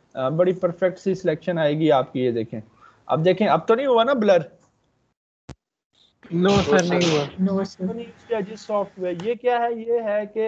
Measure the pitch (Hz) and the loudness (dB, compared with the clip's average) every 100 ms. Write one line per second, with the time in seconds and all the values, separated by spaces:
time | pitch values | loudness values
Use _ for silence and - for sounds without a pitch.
0 | _ - 131 156 180 180 175 170 185 180 | _ -6 -2 2 2 0 -4 -2 -4 -2
1 | 196 185 175 160 - 170 147 151 160 135 | -4 -2 -2 -4 -4 -2 0 2 2 2
2 | - 131 127 117 110 110 - _ - _ | 0 -2 -2 -2 -6 -10 -14 _ -20 _
3 | - 147 180 185 202 160 - 226 277 233 | -4 0 2 2 2 2 2 0 2 2
4 | 240 277 208 175 - - _ _ _ _ | 2 2 2 2 0 -14 _ _ _ _
5 | _ _ _ _ - - _ _ _ _ | _ _ _ _ -20 -20 _ _ _ _
6 | _ _ - 170 185 202 143 190 175 180 | _ _ -6 0 2 2 4 2 4 2
7 | 170 151 139 185 190 196 196 - 185 226 | 2 2 -2 -2 -2 0 -4 -6 -6 -6
8 | 233 - - 220 196 220 - 208 196 - | -12 -18 -6 -4 -4 -10 -4 -4 -4 -6
9 | 180 175 208 233 247 240 233 233 226 233 | -6 -4 -6 -2 0 0 -2 -4 -2 -2
10 | 220 208 208 220 | 0 -4 -4 -4